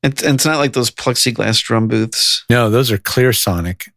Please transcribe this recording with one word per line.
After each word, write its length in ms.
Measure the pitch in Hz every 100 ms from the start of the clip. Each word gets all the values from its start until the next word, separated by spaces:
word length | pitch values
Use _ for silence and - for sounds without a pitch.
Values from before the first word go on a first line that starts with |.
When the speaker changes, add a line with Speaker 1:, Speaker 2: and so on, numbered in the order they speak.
Speaker 1:
It's, 200 | 143 139
it's 240 | 147 135 156
not 100 | 156
like 140 | 139
those 180 | 127 117
plexiglass 720 | - 131 123 127 113 107 110
drum 240 | - 113 110
booths. 560 | 113 110 - - - -
Speaker 2:
No, 220 | 120 110
those 200 | 117 123
are 60 | 101
Clear 380 | - - 127
Sonic. 560 | 117 101 87 87 90 -